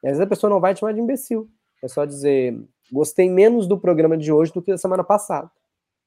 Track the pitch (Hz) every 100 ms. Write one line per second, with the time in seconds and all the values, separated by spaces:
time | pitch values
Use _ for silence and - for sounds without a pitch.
0 | 135 143 190 196 214 202 180 190 214 214
1 | 233 269 - 226 220 _ _ _ 127 -
2 | 147 143 143 139 123 113 110 _ _ 131
3 | 151 - 185 180 208 240 185 190 185 160
4 | 160 160 151 151 165 180 175 185 185 185
5 | 185 208 - 160 165 _ _ _ _ _